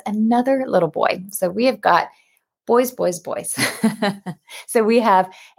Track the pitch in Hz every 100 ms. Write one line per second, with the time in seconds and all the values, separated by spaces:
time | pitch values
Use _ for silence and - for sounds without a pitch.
0 | - 214 220 240 254 269 254 190 160 -
1 | - - 190 - 180 196 254 208 175 170
2 | - - _ _ _ _ - 240 254 -
3 | 180 175 - - 165 - - - 220 -
4 | 202 196 185 - _ - - 240 214 233
5 | 226 190 185 - -